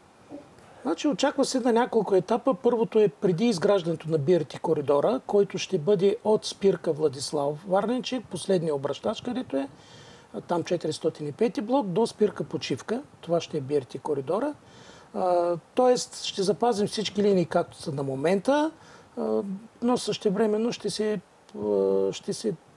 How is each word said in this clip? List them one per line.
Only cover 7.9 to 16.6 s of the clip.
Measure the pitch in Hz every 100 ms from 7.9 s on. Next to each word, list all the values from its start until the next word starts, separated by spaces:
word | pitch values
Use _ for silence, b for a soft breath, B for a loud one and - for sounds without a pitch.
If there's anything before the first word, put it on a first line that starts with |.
| 247 - 254 -
последния | 175 - 190 160
обръщач, | 143 135 135 208 220
където | - 233 - 269
е, | 277 B B B B B B 214 -
там | 175
четиристотин | 156 175 165 151 165 - 147
и |
пети | 139 233 -
блок, | 214 277 202
до | 175 226
спирка | - 208 -
Почивка. | 160 151 - 135 - 233 - -
Това | - 170
ще | - 156
е |
би | 131 147
ар |
ти | 131 147
коридора. | - 139 131 190 285 294 B B B B B
А, | 208 185 175 175 170 -
тоест, | - 254 247 - -
ще | - -
запазим | 185 196